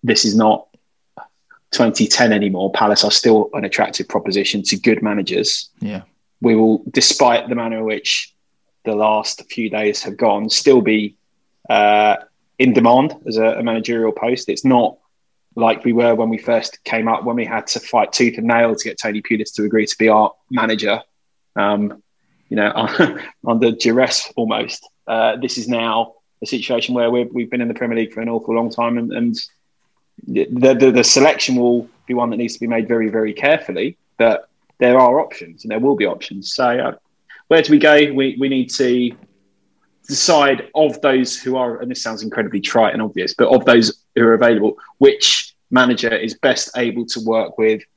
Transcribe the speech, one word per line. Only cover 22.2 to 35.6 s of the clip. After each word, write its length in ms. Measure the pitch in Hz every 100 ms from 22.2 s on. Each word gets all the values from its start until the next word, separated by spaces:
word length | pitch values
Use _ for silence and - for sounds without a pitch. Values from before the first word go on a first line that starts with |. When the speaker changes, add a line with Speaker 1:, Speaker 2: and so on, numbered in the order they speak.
| _ _ _
Speaker 1:
you 80 | 107
know, 140 | 104 - 110 - - - -
<laughs> 160 | _ -
under 240 | 113 117
duress 600 | 113 117 120 131 - - -
almost. 520 | 113 110 113 - _ _ -
Uh, 300 | 113 113 113
this 200 | 131 -
is 100 | 113
now 460 | 117 113 110 113 _ _ _
a 40 | -
situation 480 | 123 - 120 117
where 160 | 123 117
we've, 240 | 123 120
we've 160 | 123 117
been 120 | 123
in 80 | 117
the 40 |
Premier 240 | 113 120 113
League 160 | 110
for 80 | -
an 80 | 117
awful 240 | 113 113
long 160 | 117 117
time, 280 | 117 117 120
and, 160 | 117
and 220 | - 117 113 - _ _ _ _ _ _ - -
the, 460 | - - 123 131
the, 180 | 123 131
the 120 | 123
selection 520 | 120 - 147 - - 127
will 320 | 120 120 117 _ -
be 80 |
one 160 | 123 120
that 80 | 113
needs 160 | 117
to 60 | -
be 80 | 117
made 200 | 117 110
very, 220 | 117 110
very 240 | 110 110
carefully, 640 | 101 139 156 - 90 120 - _ _
but 320 | 143 104 - _ _ _
there 200 | 123 127
are 200 | 127 139
options, 440 | - - 85 -